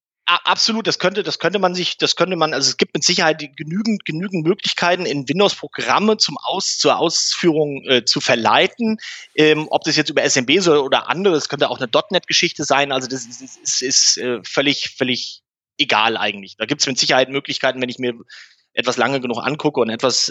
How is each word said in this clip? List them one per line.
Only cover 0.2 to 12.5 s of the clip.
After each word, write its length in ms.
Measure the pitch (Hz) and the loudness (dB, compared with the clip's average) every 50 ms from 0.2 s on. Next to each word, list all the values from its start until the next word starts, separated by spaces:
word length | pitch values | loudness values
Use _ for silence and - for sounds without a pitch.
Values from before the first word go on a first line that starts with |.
| - | -2
a-, 140 | - 175 175 - | -2 -2 0 2
absolut, 460 | - 185 - - - 220 220 202 175 | 0 0 0 0 0 0 -2 -2 -2
das 100 | 139 - | -2 0
könnte, 240 | - 185 196 214 190 | 0 -2 -2 -2 -4
das 160 | 160 - - | -4 -4 -2
könnte 220 | - 170 190 202 | -2 -2 0 2
man 160 | 185 180 180 | 0 0 0
sich, 200 | 180 170 - - | 0 -4 -4 -4
das 200 | - - - - | -2 0 0 0
könnte 180 | - 170 180 185 | 0 0 0 0
man, 180 | 165 156 156 151 | 0 0 0 0
also 160 | 147 135 131 | 0 0 0
es 80 | 127 | 0
gibt 160 | - - - - | 0 -2 -2 -2
mit 120 | 151 - | -2 0
Sicherheit 360 | - 180 190 175 160 156 156 | 0 2 2 2 2 0 0
die 120 | 147 143 _ | -4 -14 _
genügend, 520 | - 156 151 170 202 220 233 214 202 - | -12 -10 -6 -6 -4 -2 -2 -2 -4 -4
genügend 400 | - 156 156 190 208 190 170 156 | -6 -6 -6 -6 -4 -4 -2 0
Möglichkeiten, 640 | 165 214 - - - - - 180 175 180 185 185 | 0 0 0 0 -4 -2 0 0 2 2 0 0
in 220 | 120 135 143 131 117 | -2 -4 -4 -2 -2
Windows 260 | 143 185 202 185 - | 2 2 2 2 2
Programme 600 | - - - - - 117 120 123 151 202 220 220 | -2 -10 -12 -10 -6 -2 2 2 4 4 4 4
zum 200 | 214 - - 147 - | 4 2 -2 -2 -6
Aus-, 380 | - 131 151 190 - - - | -8 -6 -6 -4 -4 -4 -2
zur 220 | - - 147 156 - | 0 2 2 4 4
Ausführung, 880 | 156 170 - - - - - - - 170 151 156 151 147 143 135 - | 2 0 0 0 -2 -2 -2 0 2 2 2 2 0 -2 -4 -6 -2
äh, 180 | - 131 123 113 | 0 0 2 2
zu 160 | - - 143 | 2 -2 0
verleiten. 760 | - - 127 120 110 107 113 143 175 190 - - 233 220 220 220 - - - - - - - | 2 0 0 2 2 4 4 4 4 2 0 -2 -2 0 0 -2 -6 -12 -16 -16 -18 -6 0
Ähm, 320 | - 156 151 156 156 156 - | 4 4 6 4 4 0 -2
ob 140 | - 151 - | -2 -2 0
das 100 | 160 143 | 0 0
jetzt 160 | 151 147 - | 0 0 2
über 140 | 147 139 120 | 2 2 2
S 120 | 143 - | 4 2
M 100 | 139 123 | 2 2
B 120 | 120 147 202 | 4 2 4
soll 200 | 185 175 147 143 | 4 4 4 4
oder 300 | 135 135 131 120 - - | 4 2 0 0 0 0
andere, 280 | 127 160 196 202 165 | -2 0 2 2 2
es 120 | 143 - - | 2 0 -2
könnte 220 | - 143 147 110 | -2 0 0 0
auch 80 | 123 - | 0 -2
eine 80 | 131 | -4
dot 240 | 113 - - - - | 0 0 0 0 0
net 160 | 190 175 - | -2 -2 -2
Geschichte 380 | - - - 180 170 | 0 0 0 0 0